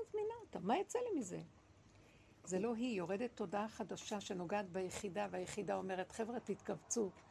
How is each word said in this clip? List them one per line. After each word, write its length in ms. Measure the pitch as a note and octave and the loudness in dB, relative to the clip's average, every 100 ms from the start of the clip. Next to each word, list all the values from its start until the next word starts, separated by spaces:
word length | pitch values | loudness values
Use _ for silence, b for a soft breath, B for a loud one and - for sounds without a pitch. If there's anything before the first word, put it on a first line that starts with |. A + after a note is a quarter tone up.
מזמינה 320 | A4 G#4+ G#4+ A#4 | -2 0 0 -2
אותה? 180 | G4+ - | -6 -2
מה 160 | F3 D#4 | 2 4
יצא 200 | G4+ A#4+ | 2 0
לי 220 | B4 E4 | 2 0
מזה?" 200 | F#3 E3 E3+ - - - - B B B B B | 0 -4 -8 -14 -20 -20 -20 B B B B B
זה 140 | - F#3 | 0 2
לא 160 | A3+ | 4
היא, 220 | A3+ B3+ G3 | 2 2 2
יורדת 320 | E3+ G3+ A#3+ | 2 2 0
תודעה 340 | - G3 G3+ G#3+ | -2 0 2 0
חדשה 520 | - F#3+ G3 - G#3 | -2 -4 -4 -2 -2
שנוגעת 480 | - F#3+ E3+ G#3 F#3+ | -2 -2 2 0 0
ביחידה, 580 | F#3 F#3 - G3+ G3+ G3+ | 0 -2 -2 -2 0 0
והיחידה 460 | F#3 F3+ G#3+ F3+ G3 | 0 -2 -2 2 2
אומרת, 360 | F#3+ F#3 F3+ | 2 0 -2
"חבר'ה, 280 | - A3 A#3 | -2 -2 -2
תתכווצו, 680 | - F#3 - F3 - A#3 G3 - B | -2 -4 -2 -4 0 0 0 -2 B